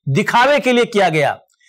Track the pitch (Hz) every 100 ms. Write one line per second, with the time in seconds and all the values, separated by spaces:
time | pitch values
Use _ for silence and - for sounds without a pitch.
0 | - 139 208 220 262 294 254 240 233 208
1 | 185 156 135 95 _ _